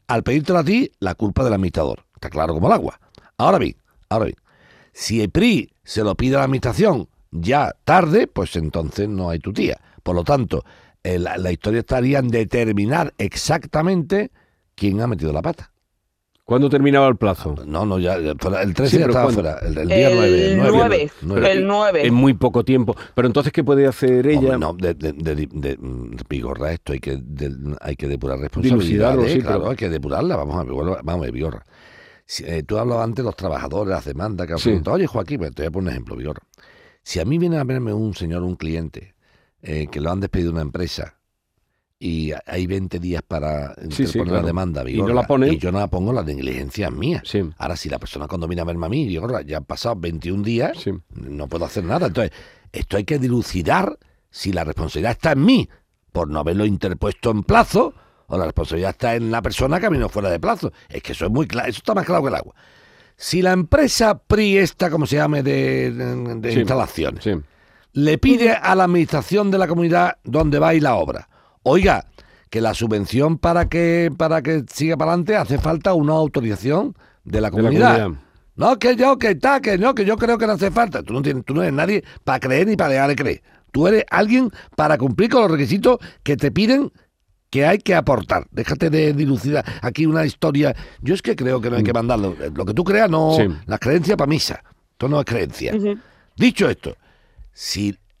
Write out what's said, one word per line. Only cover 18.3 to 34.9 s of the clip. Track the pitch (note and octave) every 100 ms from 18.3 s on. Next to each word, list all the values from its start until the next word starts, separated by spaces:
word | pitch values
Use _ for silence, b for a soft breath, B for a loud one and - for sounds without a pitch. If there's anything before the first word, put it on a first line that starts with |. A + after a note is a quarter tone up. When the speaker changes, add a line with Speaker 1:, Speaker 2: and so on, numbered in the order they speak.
| D2+
Speaker 1:
fuera, | F#2 F#2+
el | G#2
trece | F2 C3+ -
Speaker 2:
Sí, |
Speaker 1:
ya | C#3+
Speaker 2:
pero |
Speaker 1:
estaba | B2 B2+
Speaker 2:
¿cuándo? | G#2+
Speaker 1:
fuera, | D#2 D2+
el, | - D2+
el | D#2+
Speaker 3:
El | F#3+
Speaker 1:
día | - D3
nueve, | F3+ F3+ F#3+ F#3+
nueve, | -
Speaker 3:
nueve, | - A#3 F3+ D3 -
Speaker 1:
nueve. | D#2 G2 F#3+
Speaker 3:
el | F#3+ G3
nueve. | G#3 G#3 E3+ A#2+
Speaker 2:
En | A#2+
muy | C3+
poco | A2 B2 A#2+ A2+
tiempo. | C3 A2+ - B
Pero | - B2
entonces, | C3+ C#3+
¿qué | -
puede | C#3+ C#3 C3+
hacer | B2 B2+ B2+ C3
Speaker 1:
Hombre, |
Speaker 2:
ella? | D3 C3 B2+
Speaker 1:
no, | D2+
de, | F2+ F2 D2
de, | D#2
de, | D2 D#2+ D2+ D2+
de, | D2+ C#2 -
mm, | C2 B1 A#1 A#1+ -
Vigorra, | C#2 A#1+ C#2 C#2+
esto | F2 -
hay | C#2
que, | C#2 C2+
de, | B1 C#2+ C#2 C2+ C#2+ D2
hay | - C2+
que | C#2+
depurar | C#2 C2+ C2+
responsabilidades, | C#3+ A#2+ B2+ A#2+ E2+ G#2 A#2 C3
Speaker 2:
Dilucidarlo, | A#2
sí, | C3
Speaker 1:
claro, | C#2+ D2+
Speaker 2:
pero | F#2
Speaker 1:
hay | C3
que | F#2+
depurarla, | D#2 C#2+ D2 E3+ A#2
vamos | D2 E2+
a |
ver, | B1+
Vigorra, | C2 E2+ F#2
vamos | D2+ F2
a | B1+
ver, |
Vigorra. | B1 D#2+ - - b b b b b b
Si, | -
eh, | E2 E2
tú | C#2+ G#2+
hablabas | A#2+ A#2
antes | A#2 A#2
de | A#2
los | -
trabajadores, | F#2 C#2 C2+ E2+ G2+
las | E2+ C#2+
demandas | C2+ G#2+ F2+ E2+
que |
han | E2
Speaker 2:
Sí. | -
Speaker 1:
presentado. | F#2+ D2+